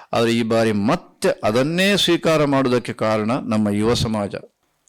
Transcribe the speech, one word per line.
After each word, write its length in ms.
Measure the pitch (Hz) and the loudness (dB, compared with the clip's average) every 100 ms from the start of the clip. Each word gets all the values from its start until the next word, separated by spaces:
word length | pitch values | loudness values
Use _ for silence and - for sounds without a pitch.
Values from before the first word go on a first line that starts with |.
| - | -6
ಆದರೆ 220 | 107 117 117 | -2 0 0
ಈ 80 | |
ಬಾರಿ 280 | 113 113 113 | 0 2 2
ಮತ್ತೆ 720 | 104 104 170 - _ 190 - | 0 0 -2 -4 _ -2 0
ಅದನ್ನೇ 540 | 101 113 139 170 190 202 | 0 0 0 0 0 2
ಸ್ವೀಕಾರ 480 | - 170 170 156 143 | 2 0 2 2 2
ಮಾಡುವುದಕ್ಕೆ 480 | 139 131 123 110 | 2 2 0 -2
ಕಾರಣ 380 | 110 110 110 107 | -4 -2 0 -2
ನಮ್ಮ 380 | 135 - 110 104 | -4 -2 -2 0
ಯುವ 240 | 104 110 | 0 0
ಸಮಾಜ. 420 | 117 120 110 101 - - _ _ _ | 0 -2 -4 -6 -8 -14 _ _ _